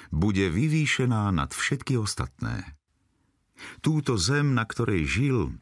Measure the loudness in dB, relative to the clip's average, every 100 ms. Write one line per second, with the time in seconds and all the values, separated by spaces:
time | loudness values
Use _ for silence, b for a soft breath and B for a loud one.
0 | B 0 2 2 2 2 2 2 0 0
1 | 0 2 2 0 -2 -4 -4 -4 -2 -2
2 | -2 -4 -6 -6 -6 -6 -8 -16 _ _
3 | _ _ _ _ _ B B B 0 0
4 | 0 0 2 2 2 2 0 -2 0 2
5 | 0 0 2 2 0 -4